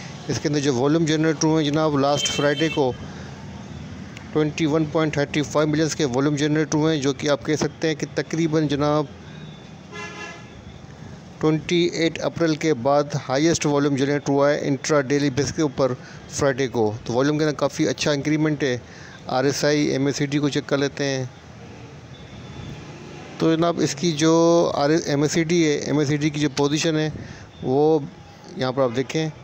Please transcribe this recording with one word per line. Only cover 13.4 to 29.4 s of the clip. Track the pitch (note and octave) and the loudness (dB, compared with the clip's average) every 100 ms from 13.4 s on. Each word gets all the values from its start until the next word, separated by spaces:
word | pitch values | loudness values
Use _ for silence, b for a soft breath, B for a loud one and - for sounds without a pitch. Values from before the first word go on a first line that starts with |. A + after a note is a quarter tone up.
| D#3+ D#3+ D#3 | 4 2 2
volume | C#3+ C#3+ C#3 | 2 2 2
generate | C#3 C#3+ C#3+ | 2 0 2
हुआ | C#3 C#3+ | 4 4
है | D3 D3 | 4 0
intra | C3+ - D3+ | -2 2 2
daily | B2 C#3+ C#3+ | 4 2 2
बेस | C3 C3+ | 0 -2
के | - | 0
ऊपर | D#3 C3+ C3+ B2+ B B - | -2 2 0 0 B B -12
Friday | - C#3+ B2+ C3+ | 0 2 2 0
को। | A#2 G#2+ A2 - | 2 0 0 -2
तो | |
वॉल्यूम | A#2 C#3 D3+ | 0 2 2
के | |
अंदर | D#3 C3+ | 0 0
काफ़ी | C#3 - D#3 | -2 0 0
अच्छा | - E3 | 0 0
increment | D3 D3 D3+ D#3 D3 | 0 0 0 2 0
है। | C#3 B2 B B B B - | 0 -2 B B B B -4
आरएसआई, | B2+ C3+ C3 D3 D3+ D3 | 0 2 2 2 2 2
एमएसीडी | C3+ C#3 C3 C#3+ C#3+ | 2 0 0 0 0
को | C#3+ | 0
check | D3 C#3+ | -2 -2
कर | C#3 | 0
लेते | C#3 - | 0 -2
हैं। | C#3+ C3+ C3 - - - - - - - - - - - - - - - - - - - - - | -2 -2 -4 -10 -20 -18 -18 -16 -18 -18 -18 -18 -18 -16 -14 -14 -12 -12 -14 -16 -16 -16 -14 -2
तो | D#3+ D#3+ | 2 4
जनाब, | E3+ E3+ | 2 2
इसकी | D3+ - F3 | -2 0 -2
जो | D3 D#3+ E3 E3 E3+ E3+ - | 2 4 6 6 6 4 2
आर, | C#3+ | 2
एमएसीडी | D#3+ - C#3+ D3 F3 D#3+ F3 | 2 2 0 2 0 2 2
है, | D#3+ D3 - | 4 2 0
एमएसीडी | C#3+ C#3+ D3 D3+ | 0 2 0 0
की | D3 | 0
जो | D3 | 0
position | C3 C#3+ D3+ E3 D#3 | 2 2 2 0 0
है, | D#3 - B B B - | -2 -4 B B B -8
वो | B2+ C3 D3+ D#3+ C#3 - - - - - | 0 2 4 4 0 -10 -20 -20 -16 -4
यहाँ | C3 | -2
पर | B2+ | 0
आप | C3 | 0
देखें | A#2 C3+ D#3+ D#3 - | 0 -2 -2 -2 -4